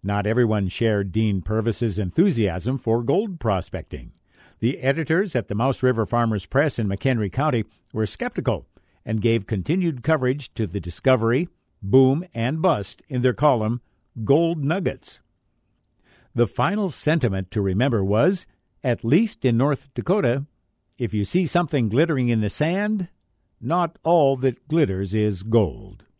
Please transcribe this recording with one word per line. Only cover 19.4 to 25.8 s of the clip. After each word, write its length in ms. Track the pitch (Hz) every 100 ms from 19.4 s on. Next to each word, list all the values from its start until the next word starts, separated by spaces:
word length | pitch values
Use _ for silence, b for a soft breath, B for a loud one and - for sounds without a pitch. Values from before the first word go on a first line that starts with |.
| 127
in 100 | 117
North 320 | 139 139 -
Dakota, 500 | - 120 208 135 131 143 _ _ _ _ _
if 160 | 117
you 100 | 104
see 220 | 101 180 175
something 420 | - 175 147 110
glittering 400 | 113 160 143 123
in 140 | 113
the 80 | 104
sand, 580 | - 156 185 208 214 180 _ _ _ _ _
not 360 | 113 175 170 _
all 320 | 160 170 139 135
that 320 | 127 - _
glitters 460 | 156 131 92 98
is 280 | 107 107 92
gold." 640 | 101 113 92 65